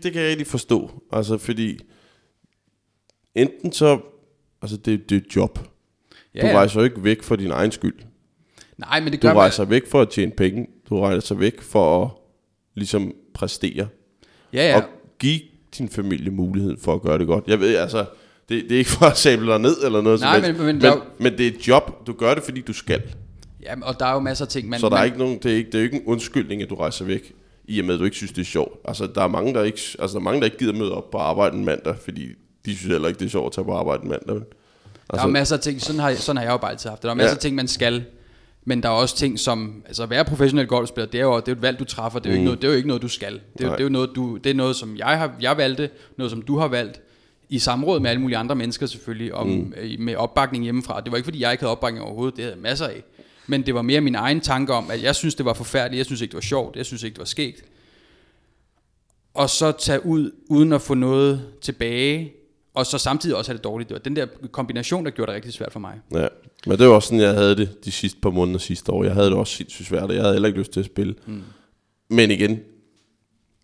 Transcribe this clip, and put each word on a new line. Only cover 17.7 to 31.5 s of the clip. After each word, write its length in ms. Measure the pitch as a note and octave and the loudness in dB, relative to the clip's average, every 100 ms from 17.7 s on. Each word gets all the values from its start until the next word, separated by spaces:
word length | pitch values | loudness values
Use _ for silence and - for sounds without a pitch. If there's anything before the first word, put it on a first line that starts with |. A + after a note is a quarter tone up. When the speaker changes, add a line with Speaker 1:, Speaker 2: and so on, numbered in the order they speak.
| G2 | 2
Speaker 1:
altså, 220 | F2 A2 G2 - _ _ - | 0 -2 -4 -8 _ _ -6
det, 140 | A2+ | -4
det 80 | - | 0
er 60 | B2 | 2
ikke 120 | B2+ | 2
for 160 | - E3 | 6 6
at 100 | - | 6
sable 300 | D3 A2+ A2+ | 6 4 4
dig 120 | A2 | 4
ned 180 | B2 D#3+ | 4 4
eller 160 | C3+ G#2+ | 2 4
noget 180 | G#2+ A2 | 4 4
som 60 | C3 | 4
Speaker 2:
Nej, 140 | F#3+ | 4
Speaker 1:
helst. 180 | F3+ E3 | 4 0
Speaker 2:
men, 80 | D3+ | 0
men 80 | D3+ | 4
Speaker 1:
Men, 40 | |
Speaker 2:
der 80 | B2+ | 6
er 40 | C#3+ | 6
jo 60 | - - | 0 -2
Speaker 1:
men 140 | B2 B2 | 0 2
det 80 | A#2+ | 0
er 40 | |
et 180 | A2 A#2 | 0 4
job. 380 | C3+ - - - | 4 4 -4 -10
Du 60 | |
gør 220 | A#2 A#2 | -2 2
det, 80 | D3+ | 2
fordi 180 | D3 B2+ | -2 -10
du 120 | A#2+ | -8
skal. 300 | G#2+ - E2 - - - - - - | -8 -2 -2 -4 -14 -18 -20 -20 -18
Speaker 2:
Ja, 120 | - B2+ | -12 -10
og 180 | C3 B2 | -8 -4
der 60 | B2+ | 0
er 60 | |
jo 60 | C3+ | 0
masser 240 | C3+ C3 | -2 -4
af 40 | C#3 | -6
ting, 200 | C3+ G#2+ | -6 -6
man, 120 | A#2+ | 0
Speaker 1:
Så 80 | A2 | 2
der 60 | G2 | 4
er 40 | |
Speaker 2:
man 60 | A2+ | 2
Speaker 1:
ikke 120 | B2 | 2
nogen, 200 | B2+ A#2+ | -2 -2
det 100 | A#2+ | 0
er 40 | A2+ | 0
ikke, 100 | A2+ | 0
det 80 | |
er 40 | A2 | 0
jo 60 | |
ikke 120 | A#2 C#3+ | 0 0
en 100 | A2 | -2
undskyldning, 560 | A#2 - C#3 E2 G#2 | -2 -2 -4 -2 -4
at 80 | G2 | -6
du 40 | |
rejser 300 | F#2+ E2 - | -4 -4 -4
væk, 280 | F#2+ G2 - - _ _ | -4 -4 -6 -20 _ _
i 160 | - G#2+ | -6 -2
og 40 | F2+ | 0
med, 80 | |
at 60 | F2 | 0
du 40 | |
ikke 120 | F#2+ - | 0 -2
synes, 160 | G2 | -8
det 80 | - | -8
er 40 | |
sjovt. 340 | E2+ E2 C2+ - | -4 -2 -2 -4
Altså, 220 | - - D2+ | -10 -6 -6
der 160 | G2 | -2
er 60 | F#2 | 0
mange, 260 | E2+ A#2 | 0 0
der 80 | B2 | 0
ikke, 180 | G#2+ G#2+ - - | 0 -2 -8 -6
altså, 160 | F#2+ | -6
der 60 | G2+ | -4
er 40 | |
mange, 160 | F#2 C#3 | -2 0
der 40 | |
ikke 140 | A2 - | 0 0
gider 140 | A#2+ | -2
møde 200 | G#2 G2+ | -2 -4
op 160 | F2+ - | -4 -6
på 80 | G#2 | -4
arbejde 380 | D#2 E2 G2+ | 0 2 2